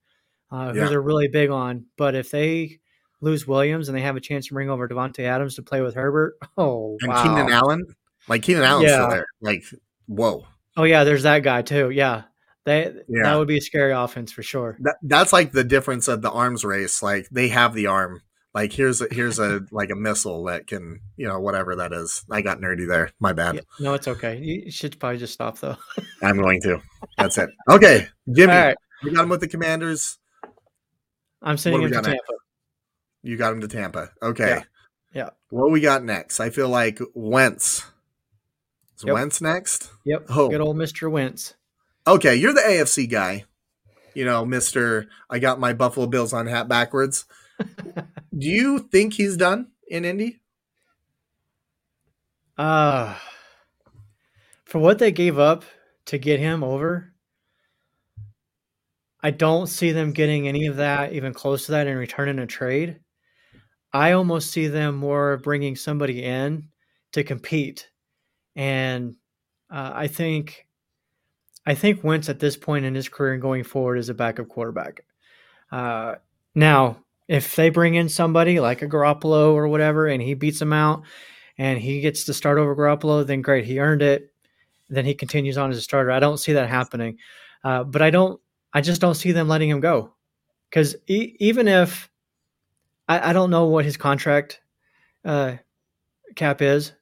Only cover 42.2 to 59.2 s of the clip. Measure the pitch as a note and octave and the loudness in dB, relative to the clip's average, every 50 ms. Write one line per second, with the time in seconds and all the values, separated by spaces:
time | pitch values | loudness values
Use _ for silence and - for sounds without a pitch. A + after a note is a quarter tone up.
42.2 | - D3 A#2+ A#2+ E3 C4 D4 C#4 A#3 A3 G3 E3+ D3 - - D3+ C3 A#2 A#2 G#2+ | 6 6 6 6 4 4 4 4 4 4 4 2 2 0 0 -2 -2 -2 -2 -2
43.2 | F#2+ F#2 F#2+ G2+ G#2 _ _ _ _ _ _ _ _ _ _ _ _ _ _ C#3 | -2 -2 -4 -8 -12 _ _ _ _ _ _ _ _ _ _ _ _ _ _ -6
44.2 | C3 B2 B2 A#2+ A2+ A#2+ B2+ B2+ A#2+ - - C3+ A#2+ A#2 A2+ G#2+ G#2+ - - - | -2 -2 0 0 -2 -2 -4 -2 -2 -2 -2 0 0 0 0 -2 -4 -8 -16 -20
45.2 | - _ B2 A#2+ B2+ C3 B2+ C3 B2+ A#2+ A#2+ A2+ B2+ B2 - C#3 B2 B2 A#2+ B2+ | -14 _ -6 -2 0 0 0 0 -2 -2 0 0 0 -2 0 -2 -2 -2 0 -2
46.2 | A#2+ A2 B2+ A#2 A#2 A#2 A#2+ A#2+ A#2 A#2+ A#2+ A#2+ A#2+ A#2 - C3+ C3+ C#3 C3+ - | -2 -2 -2 -4 -4 -4 -4 -4 -2 0 0 0 0 0 0 -2 0 0 -2 -6
47.2 | - _ _ _ _ _ _ - G#3 - - - - - - F3 - - _ - | -8 _ _ _ _ _ _ -12 -12 -12 -10 -16 -18 -14 -14 -14 -14 -14 _ -20
48.2 | - _ - D3 C3+ D3+ F#3 G#3+ B3+ C#4 C#4 C4 - - - F#3+ G#3+ A3 G#3+ - | -18 _ -10 -6 -4 -2 0 2 2 2 0 -2 -2 0 2 2 2 2 0 -2
49.2 | G3+ G3+ F#3 E3+ F#3 F3+ G3 A#3 B3 - _ _ _ - E3+ E3+ F3 F3 F3+ G3+ | -2 -2 0 0 2 2 0 -2 -4 -10 _ _ _ -10 -8 -6 -4 -4 -4 -4
50.2 | A3 A#3 A#3 - _ _ _ _ _ _ _ _ _ _ _ _ _ _ _ _ | -6 -6 -8 -12 _ _ _ _ _ _ _ _ _ _ _ _ _ _ _ _
51.2 | _ _ _ _ _ _ _ _ _ _ _ _ _ _ _ _ _ _ _ _ | _ _ _ _ _ _ _ _ _ _ _ _ _ _ _ _ _ _ _ _
52.2 | _ _ _ _ _ _ _ - D3 D#3+ D#3+ D#3 D3+ D3 C#3 C3 A#2 G#2 G2 - | _ _ _ _ _ _ _ -4 0 2 4 4 4 4 4 2 -2 -4 -8 -14
53.2 | - - - - - _ _ _ _ _ _ _ _ _ _ - - _ _ _ | -16 -20 -20 -20 -20 _ _ _ _ _ _ _ _ _ _ -20 -20 _ _ _
54.2 | _ _ _ _ _ _ _ _ _ _ - E3 D#3 F3 G#3 G#3 B3 G#3+ E3+ D#3+ | _ _ _ _ _ _ _ _ _ _ -2 4 6 6 6 6 4 2 2 2
55.2 | F3 F3 D3+ C#3 D3 D3+ E3 - - - - _ _ _ _ _ _ - - C#3 | 0 0 4 4 4 4 4 2 -2 -14 -20 _ _ _ _ _ _ -10 -8 -4
56.2 | B2+ D3 D3 C3+ D3 D#3+ E3 E3 C#3+ C3 C3+ C#3 D3+ E3 F3+ F3 F3+ - _ _ | 0 0 0 2 0 -2 -2 -2 -4 -4 -4 -4 -4 -4 -4 -6 -8 -12 _ _
57.2 | _ _ _ _ _ _ _ _ _ _ _ _ _ _ _ _ _ _ _ - | _ _ _ _ _ _ _ _ _ _ _ _ _ _ _ _ _ _ _ -20
58.2 | - - _ _ _ _ _ _ _ _ _ _ _ _ _ _ _ _ _ _ | -20 -20 _ _ _ _ _ _ _ _ _ _ _ _ _ _ _ _ _ _